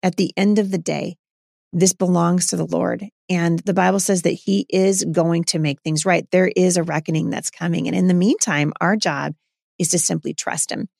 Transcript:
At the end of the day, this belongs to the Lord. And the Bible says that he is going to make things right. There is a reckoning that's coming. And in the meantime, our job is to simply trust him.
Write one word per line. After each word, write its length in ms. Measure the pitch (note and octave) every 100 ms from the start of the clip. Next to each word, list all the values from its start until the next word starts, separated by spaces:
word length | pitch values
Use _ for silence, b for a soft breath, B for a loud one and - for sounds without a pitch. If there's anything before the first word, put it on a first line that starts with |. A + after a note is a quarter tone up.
At 140 | F#3 -
the 160 | F#3 -
end 220 | G3+ G#3
of 140 | G3+
the 60 | F#3+
day, 400 | E3 D3+ D#3 F3 _ _ _ _ _
this 200 | F3 F#3+
belongs 560 | G3 F3+ F3+ E3+ F3+ F3
to 80 | F3
the 100 | D#3+
Lord. 380 | E3+ F3+ F3+ G3+ _ _
And 300 | F3+ E3+ E3
the 140 | G3
Bible 240 | F#3 F#3 G3
says 240 | F#3 F#3
that 80 | E3+
he 360 | - - G3 -
is 360 | F#3 F#3+ F#3+ E3
going 340 | E3 E3 E3+
to 140 | E3+ E3
make 220 | D3+ C3+
things 240 | D#3+ D#3
right. 200 | F#3 E3+ -
There 220 | F3+ F#3
is 220 | - F3+ F3
a 60 |
reckoning 480 | E3+ D3+ D#3 D#3 E3+
that's 200 | - D#3+
coming. 380 | - F3 E3+ E3
And 80 | F3
in 100 | F#3
the 80 |
meantime, 580 | F3+ F#3+ F#4 - D3 D3 -
our 160 | E3+ G#3+
job 380 | F#3 C#3 D3 D#3 _ _ _ _
is 100 | E3
to 100 | F3
simply 360 | - E3 -
trust 360 | D#3+ - - -
him. 180 | - - _